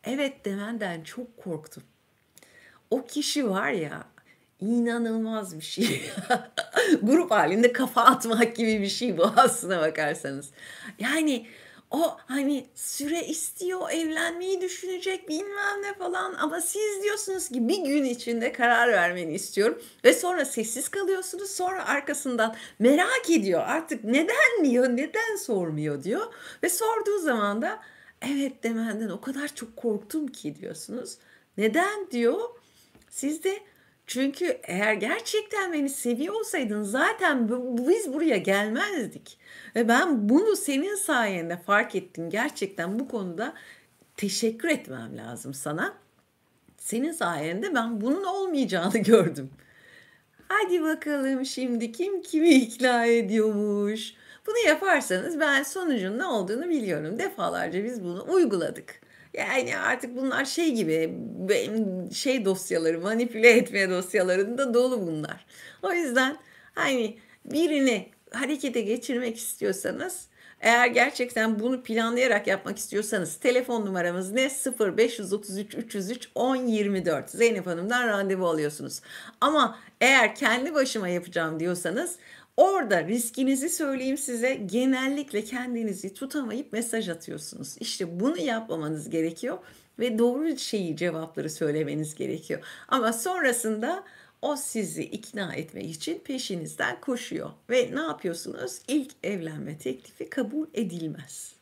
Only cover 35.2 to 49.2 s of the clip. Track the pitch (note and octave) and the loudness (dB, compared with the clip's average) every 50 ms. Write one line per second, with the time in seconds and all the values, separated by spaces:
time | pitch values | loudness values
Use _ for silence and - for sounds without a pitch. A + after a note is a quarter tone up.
35.2 | A4+ - - G#4+ G#4+ G#4+ - G#4 G4 F#4 E4+ D4 C#4 C#4 C4+ - - A#3+ A#3+ A3+ | -4 -2 -2 -2 -2 -2 -4 -4 -2 -2 0 -2 -2 -2 -4 -4 -2 -2 0 0
36.2 | D4 F4+ G4+ A4+ G#4+ A4 - E4 C4 G#3 G#3 G#3 G#3+ G3 G#3 C4 D#4+ G4 A4 A4 | -2 -2 -2 -4 -4 -2 -2 -2 -2 -2 -2 -2 -4 -2 0 2 2 2 2 2
37.2 | F#4 E4+ D4 B3+ A#3 G#3+ A#3+ B3+ B3 C4 B3 A#3 B3 C4+ F#4 A#4 G#4+ D#4 B3+ D4+ | 2 2 4 4 2 2 0 -2 -2 -2 -2 0 2 4 2 2 2 -2 -2 0
38.2 | E4 D#4+ B3 F#3+ - G3 G3 G3+ G#3 G#3+ A3 C#4 G4 G#4 G4+ D#4 A3+ D#3 - - | 2 2 2 2 2 2 2 2 2 0 0 -2 -2 -2 -2 -4 -4 -4 -8 -14
39.2 | - - - _ _ - - - - - - A3 A#3+ G#3+ A#3 C4 E4+ F#4 D4 A3+ | -20 -20 -20 _ _ -20 -20 -20 -20 -4 0 2 4 6 6 6 6 4 2 2
40.2 | G3+ G3+ A#3+ D#4 G#4 A4+ G4+ - - - C#4 C4+ D#4 G4 G#4 G4 - - D4+ B3 | 4 6 6 6 6 6 2 2 0 0 0 0 0 0 -2 -4 0 0 2 2
41.2 | A3+ G#3 F#3+ F3 E3 E3+ E3+ F3 - - G3+ G#3 A#3 A3 - F#3+ F#3 - _ - | 2 2 0 -2 -2 -4 -6 -6 0 2 2 4 2 2 -2 -6 -6 -6 _ -10
42.2 | E3 E3 F3 G#3 B3 D4 - - G#3 F#3+ - - E3 F3+ G3+ A3+ C4 - - A3 | -8 -4 -2 -2 -2 -2 -2 -4 -6 -6 -4 -6 -4 -2 -2 -4 -4 -4 -4 -6
43.2 | G3 F3+ E3 E3+ A3+ C#4 D#4+ - - - - - _ _ _ _ _ _ _ - | -6 -4 -4 -4 -6 -6 -6 -12 -20 -20 -20 -20 _ _ _ _ _ _ _ -4
44.2 | G3+ G3 F#3 - A#3 A3+ A3+ A3+ - E4+ D#4 - - - C3 B2 A2+ A2+ - A2+ | -4 -2 -2 0 0 0 -2 0 0 0 0 0 -2 -10 -12 -10 -10 -12 -12 -12
45.2 | A2 A2+ A#2+ A2+ - C3+ C#3 C3+ - D3+ D3+ E3 B3 G4 G4+ - _ _ _ _ | -12 -12 -12 -10 -10 -12 -12 -8 -6 -6 -4 -2 -4 -4 -6 -10 _ _ _ _
46.2 | _ _ _ _ _ _ _ _ _ _ _ _ - - G#3 A#3 C4 E4 D#4+ - | _ _ _ _ _ _ _ _ _ _ _ _ -8 -4 -2 -2 -2 -2 -2 -2
47.2 | A3 F3 E3+ D3 D3+ D#3+ E3+ G3 F4 G4+ E4 B3 A3+ A#3 A#3 G#3 G#3 B3 C#4+ F#4+ | -2 -2 -2 -2 -4 -4 -4 -4 -4 -2 0 0 0 -2 -4 -2 0 0 0 0
48.2 | G4 F#4 F#4 G4 G4 F#4 E4 C#4 B3+ F#3+ F#3 F3 E3 F#3+ - A3+ G3 G3+ A#3 A3 | 0 -4 -2 -2 -2 -2 0 0 0 0 0 0 0 2 2 2 6 8 8 8